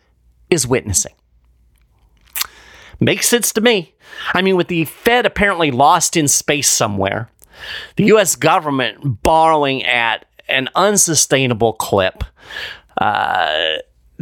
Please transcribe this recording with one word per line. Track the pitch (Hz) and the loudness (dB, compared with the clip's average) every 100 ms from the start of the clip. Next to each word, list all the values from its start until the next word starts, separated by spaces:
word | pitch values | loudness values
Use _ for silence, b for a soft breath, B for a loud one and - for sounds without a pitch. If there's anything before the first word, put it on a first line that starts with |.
| _ _ _ _ - | _ _ _ _ -2
is | 170 117 | -2 0
witnessing." | 123 107 92 - _ _ _ _ _ _ _ _ _ _ _ _ - B B B B B B | -2 -2 -4 -4 _ _ _ _ _ _ _ _ _ _ _ _ -12 B B B B B B
Makes | 123 196 - | 0 0 0
sense | 240 - | 0 0
to | 220 | 0
me. | 226 208 160 _ B B B | 2 0 -4 _ B B B
I | 180 | 0
mean, | 190 185 | 2 0
with | 165 | 0
the | 170 156 | -2 -4
Fed | - 233 247 220 | -2 2 2 0
apparently | - 202 175 156 | 0 0 0 0
lost | 123 143 175 - 175 | 4 4 4 2 0
in | 143 | 0
space | - - 147 - | 0 0 -2 0
somewhere, | - 110 101 95 104 117 _ _ B B B B - | 0 -2 -2 -2 -4 -8 _ _ B B B B 0
the | 208 | 4
U | 220 | 4
S | 180 123 | 2 0
government | 156 180 151 135 117 - 143 107 | 2 2 0 -2 -4 -4 -6 -2
borrowing | - 160 160 156 143 135 | 2 4 4 2 0 -2
at | - 123 117 110 _ _ - | -2 0 0 -4 _ _ -4
an | 135 131 165 | -2 -2 0
unsustainable | 196 202 - 147 - 139 135 113 117 | 2 2 0 0 0 2 2 0 -2
clip, | - - 101 92 - - _ B B B B B - | -2 -2 0 0 -2 -14 _ B B B B B -4
uh, | 107 101 101 95 80 76 82 78 - _ _ - | -2 0 -2 -2 -2 -2 -2 -4 -10 _ _ -8